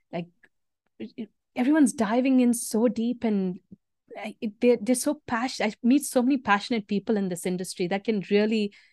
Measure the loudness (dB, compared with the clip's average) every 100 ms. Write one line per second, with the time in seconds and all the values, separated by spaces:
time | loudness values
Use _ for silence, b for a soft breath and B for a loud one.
0 | b -10 -10 _ _ _ _ _ _ -16
1 | -16 -12 -16 _ _ -2 2 4 4 2
2 | 0 2 2 4 4 2 -2 0 0 0
3 | -4 -2 -2 0 -2 -6 _ -20 _ _
4 | -20 -14 -14 -10 -10 0 2 2 2 -2
5 | -2 -4 -4 -6 -4 -4 -4 0 2 2
6 | 2 0 2 0 2 0 0 -4 -2 -4
7 | -2 -2 -2 -4 -4 -4 -6 -6 -4 -2
8 | -2 -4 0 2 2 0 -2 b b